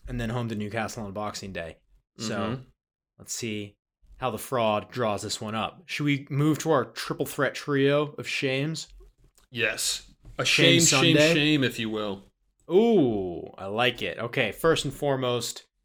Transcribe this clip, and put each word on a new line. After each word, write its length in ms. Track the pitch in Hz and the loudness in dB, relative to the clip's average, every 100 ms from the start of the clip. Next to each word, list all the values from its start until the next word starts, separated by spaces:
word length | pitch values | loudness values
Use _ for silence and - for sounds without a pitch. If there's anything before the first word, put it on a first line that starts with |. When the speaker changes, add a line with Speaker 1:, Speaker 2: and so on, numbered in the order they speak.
| - | -10
Speaker 1:
And 140 | 123 | -6
then 100 | 113 | -4
home 180 | 120 117 | -4 -4
to 40 | |
Newcastle 500 | 107 104 110 107 - | -6 -6 -4 -6 -8
on 60 | 104 | -8
Boxing 400 | 95 104 - 98 | -6 -8 -8 -10
Day. 260 | 87 82 - _ _ _ - | -10 -10 -14 _ _ _ -10
So, 200 | 120 104 | -6 -4
Speaker 2:
Mm-hmm. 240 | 107 127 - _ _ _ _ _ | -4 -6 -10 _ _ _ _ _
Speaker 1:
let's 140 | 113 | -12
see 400 | - 117 107 101 - _ _ _ - | -8 -6 -6 -8 -16 _ _ _ -6
how 120 | 131 | -6
the 80 | 107 | -6
fraud 500 | - 127 110 104 - | -4 0 2 2 -2
draws 300 | 123 113 101 | -2 -2 -2
this 180 | 107 - | -4 -6
one 160 | 110 110 | -6 -4
up. 260 | 101 - - | -6 -8 -10
Should 180 | - | -2
we 240 | 147 139 143 | 0 0 -2
move 300 | 139 151 151 | 0 2 2
to 100 | 160 | 2
our 140 | 143 | 2
triple 420 | 117 - - 156 139 | 2 -6 -8 -4 -4
threat 300 | - 131 - | -2 -2 -2
trio 580 | - 139 139 147 147 - | -2 2 4 4 0 -6
of 100 | - | -6
shames? 580 | - 139 131 151 160 - - - _ _ _ _ | -2 -2 -2 -2 -6 -10 -18 -20 _ _ _ _
Speaker 2:
Yes. 560 | 117 110 - - - - _ - - | -2 -2 0 -4 -4 -8 _ -16 -4
A 60 | |
Speaker 1:
Shame 340 | 131 - 165 170 | 2 4 6 6
Speaker 2:
shame, 20 | |
shame, 360 | 165 143 170 147 | 6 6 6 6
Speaker 1:
Sunday? 180 | 156 | 6
Speaker 2:
shame, 300 | 170 147 151 | 4 4 2
if 160 | 123 120 | 0 -2
you 100 | 110 | -4
will. 320 | 107 104 98 - _ _ _ - | -4 -4 -6 -12 _ _ _ 2
Speaker 1:
Ooh, 800 | 175 233 208 127 104 92 82 80 - | 4 6 6 4 2 -2 -6 -10 -12
I 80 | 98 | -6
like 340 | 107 127 123 | 0 0 0
it. 180 | 98 - | -6 -6
Okay, 340 | 117 - 110 | -4 -2 -2
first 320 | - 165 151 | 0 2 2
and 100 | 143 | 0
foremost, 720 | - 147 131 127 120 117 - - _ | -4 -2 0 0 -2 -4 -10 -16 _